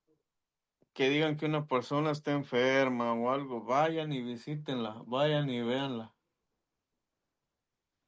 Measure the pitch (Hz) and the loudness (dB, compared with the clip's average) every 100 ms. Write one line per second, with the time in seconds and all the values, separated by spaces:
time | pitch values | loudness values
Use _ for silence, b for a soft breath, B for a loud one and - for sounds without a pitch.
0 | _ 156 _ _ _ _ _ _ _ - | _ _ _ _ _ _ _ _ _ 0
1 | 135 147 156 147 156 156 147 127 117 147 | 2 4 2 0 0 -2 0 -2 0 0
2 | 156 147 151 143 131 123 131 135 135 123 | 0 -2 -2 -2 0 2 4 4 4 2
3 | 117 117 120 139 139 117 107 131 160 160 | 0 0 0 0 -2 -6 0 2 2 0
4 | 156 135 120 120 147 151 151 131 110 110 | -4 -4 -6 -8 -8 -8 -6 -4 -4 -8
5 | 113 127 151 147 143 120 117 131 139 117 | -4 0 2 2 0 0 0 0 -2 -4
6 | 113 _ _ _ _ _ _ _ _ _ | -8 _ _ _ _ _ _ _ _ _
7 | _ _ _ _ _ _ _ _ _ _ | _ _ _ _ _ _ _ _ _ _